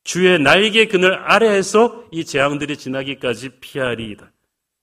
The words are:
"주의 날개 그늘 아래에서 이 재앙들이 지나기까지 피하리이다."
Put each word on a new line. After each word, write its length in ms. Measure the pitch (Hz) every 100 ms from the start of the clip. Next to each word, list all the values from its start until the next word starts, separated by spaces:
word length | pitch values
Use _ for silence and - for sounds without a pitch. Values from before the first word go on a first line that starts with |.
"주의 360 | - 175 185 175
날개 460 | 139 175 214 220 220
그늘 280 | 180 180
아래에서 920 | 156 131 202 226 196 185 214 233 - -
이 140 | 165
재앙들이 520 | 156 135 143 147 143 147
지나기까지 840 | 131 135 135 131 127 110 131 -
피하리이다." 720 | - 143 127 117 110 101 - _ _ _ _ _